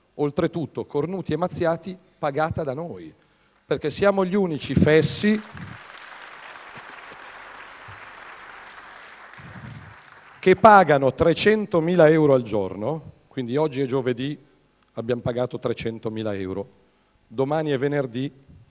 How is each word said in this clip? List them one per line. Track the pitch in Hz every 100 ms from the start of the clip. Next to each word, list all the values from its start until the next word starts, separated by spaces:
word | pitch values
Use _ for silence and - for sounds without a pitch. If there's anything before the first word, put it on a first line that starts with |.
| _
oltretutto | - 147 143 165 170 135 -
cornuti | - 147 160 190 156
e | 151
mazziati, | 180 - 165 165 190 180 _ -
pagata | 151 139 160 -
da | 151
noi, | 131 170 92 82 - _ _ _ _ -
perché | 143 151
siamo | - 202 196
gli | 185 202
unici | 185 143 -
fessi | 131 151 156 151 - 208 214 - - - - - - - - - - - - - - - - - - - - - - - - - - - - - - - - - - - - - - - - - - - - - - - - - -
che | 190
pagano | 185 220 202 160 143 135
trecentomila | - 165 160 208 220 208 170 160 185 156
euro | 160 151
al | 135
giorno, | 113 104 95 92 110 160 131 - _
quindi | - 117 135
oggi | 156 135
è | 135
giovedì, | 135 123 120 135 147 _ _ _ _ _
abbiamo | - 117 120
pagato | 127 120 123 117
trecentomila | 120 110 117 113 113 110 107 98
euro, | 92 92 98 _ _ _ _ _ _
domani | 113 135 156 156
è | 135
venerdì, | 143 143 131 120 139 - _ - _